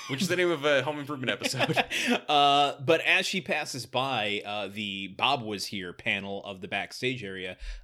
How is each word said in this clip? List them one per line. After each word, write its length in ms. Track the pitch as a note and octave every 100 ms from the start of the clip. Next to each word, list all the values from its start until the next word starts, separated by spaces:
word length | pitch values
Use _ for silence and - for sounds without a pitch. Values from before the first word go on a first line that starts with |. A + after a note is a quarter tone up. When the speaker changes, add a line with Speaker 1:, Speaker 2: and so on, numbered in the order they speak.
| -
Speaker 1:
which 140 | C3
is 60 | F3
the 60 |
name 160 | F3 F3
of 140 | E3
a 180 | C#3+ C#3+
Home 160 | B2+ D3+
Improvement 320 | C#3 D3 B2
episode. 540 | G#2 C4 B2+ - A3+ -
Speaker 2:
<laughs> 40 | - - A#3+ -
Uh, 500 | D3 C#3+ C#3+ C#3+ C3+
but 200 | C3 E3
as 240 | D3+ E3+ F#3
she 140 | G3
passes 460 | - D#3 D3 C#3 A2
by, 560 | B2 C3+ B2+ G#2 G#2
uh, 240 | G2+ G#2 G2
the 400 | G2+ G#2 G2 F#2+
Bob 340 | F#2+ A2+ A#2+
was 240 | A2 G2+ -
here 260 | G2+ F2+
panel 520 | E2+ - G#2 G2 G2
of 160 | - F#2+
the 80 | F#2
backstage 540 | G2+ F2+ - B2+ B2
area, 320 | G2 F#2+ F#2 F2+ - -